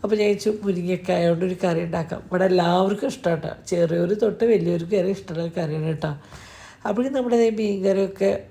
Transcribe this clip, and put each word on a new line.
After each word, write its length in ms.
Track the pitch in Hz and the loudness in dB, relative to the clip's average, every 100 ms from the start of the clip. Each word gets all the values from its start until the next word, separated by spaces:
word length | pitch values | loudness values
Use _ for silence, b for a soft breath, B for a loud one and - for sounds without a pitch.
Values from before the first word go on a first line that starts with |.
അപ്പോൾ 140 | 208 214 | -2 2
ഞാൻ 80 | 208 | 2
വെച്ചു 180 | 202 214 208 202 | 2 0 -2 -2
മുരിങ്ങക്കായ 580 | 175 175 180 180 180 170 | -2 -2 -4 0 2 2
കൊണ്ട് 140 | 170 185 | 2 0
ഒരു 80 | 180 | 0
കറി 180 | 185 165 170 | 0 0 -2
ഉണ്ടാക്കാം. 340 | 170 156 - - | -4 -4 -8 -4
ഇവിടെ 160 | 180 185 | 0 4
എല്ലാവർക്കും 580 | 185 170 180 196 202 277 | 4 4 4 2 0 -4
ഇഷ്ടമാണ് 280 | - 175 165 | -2 -2 -2
കേട്ടോ. 80 | 156 - - | -4 -10 -4
ചെറിയവർ 400 | 175 170 170 175 208 | 0 2 2 0 2
തൊട്ട് 200 | 214 175 226 | 0 2 2
വലിയവർക്ക് 420 | 208 170 175 170 202 | 4 2 -2 0 0
വരെ 120 | 180 196 | 0 -2
ഇഷ്ടമുള്ള 340 | - 165 170 170 | -6 -6 -4 -4
കറിയാണ് 300 | 160 156 156 | -4 -2 -4
കേട്ടോ. 200 | 151 156 143 B B B B B B - | -2 -4 -6 B B B B B B -4
അപ്പോഴേക്കും 280 | 208 262 269 | 0 0 0
നമ്മുടെ 200 | 247 233 226 | 2 4 4
ഈ 20 | 220 | 2
മീൻ 180 | 208 196 190 | -2 0 2
കറിയൊക്കെ 460 | 196 190 - 196 202 - | 2 0 0 0 0 -6